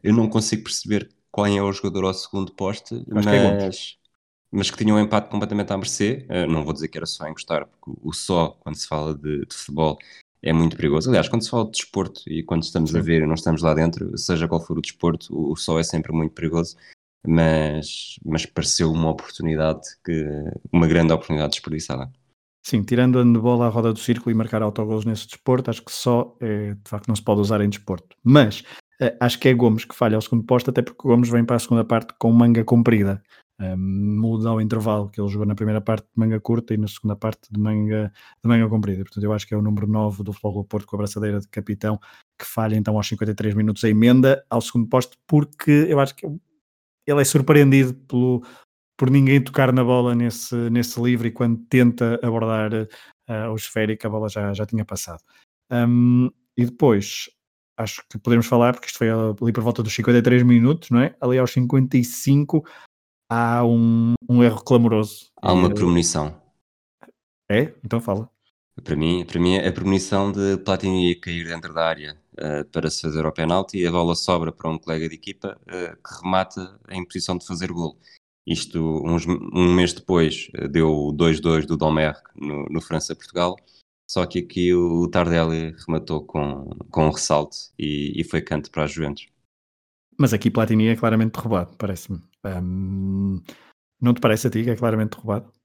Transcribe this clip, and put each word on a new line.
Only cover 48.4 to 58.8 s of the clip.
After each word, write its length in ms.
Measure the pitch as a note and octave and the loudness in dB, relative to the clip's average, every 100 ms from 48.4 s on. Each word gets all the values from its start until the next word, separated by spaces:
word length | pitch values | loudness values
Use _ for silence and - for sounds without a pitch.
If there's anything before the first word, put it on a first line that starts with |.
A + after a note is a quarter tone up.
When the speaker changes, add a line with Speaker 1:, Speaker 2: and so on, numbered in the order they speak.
| - - _ _ _ - | -4 -20 _ _ _ -2
Speaker 2:
por 120 | C3 | 2
ninguém 320 | C#3 C3+ C#3 | 4 6 6
tocar 300 | C#3 - C3 | 4 0 2
na 100 | B2+ | 4
bola 320 | A#2+ B2 B2 | 4 2 2
nesse, 400 | A#2+ A#2+ A2 - A#2+ A#2 | 2 0 -4 -6 -4 0
nesse 320 | A#2 A#2+ - | 0 -2 -2
livre 280 | A#2+ A#2+ A2+ | 0 0 -2
e 40 | |
quando 260 | A2+ A#2+ A2+ - | -2 -2 -2 2
tenta 540 | B2+ B2 A#2 A#2 A#2+ | 4 4 4 -2 0
abordar, 500 | A#2+ A2+ A2+ A2 G#2+ | -2 -2 -2 -2 -2
eh, 720 | A2 G#2+ - - _ - A2 A2+ | -4 -6 -12 -20 _ -10 -8 -6
o 60 | |
esférico, 520 | A2 - A2 G#2+ G#2+ A2+ | -8 -8 -4 -2 -2 -6
a 40 | |
bola 180 | G#2+ G#2+ | -6 -6
já, 240 | G#2 G2+ | -4 -6
já 140 | G2 G#2+ | -4 -4
tinha 180 | A2+ | -4
passado. 380 | G#2 F#2+ - D#2+ _ _ _ _ _ | -4 -8 -12 -16 _ _ _ _ _
Ahm, 580 | A#2+ A#2+ A#2+ B2 B2 B2+ _ _ - | 0 2 4 4 4 2 _ _ -2
e 100 | A#2+ | -2
depois, 640 | A#2+ C#3+ G#2 G2 - - _ _ _ _ - | 4 4 4 0 -10 -14 _ _ _ _ -10
acho 240 | A2 - - | -10 -10 -14
que 80 | G#2+ | -6
podemos 280 | - A#2 A#2 | 2 2 4
falar, 280 | B2 A#2+ | 4 4
porque 140 | - | 2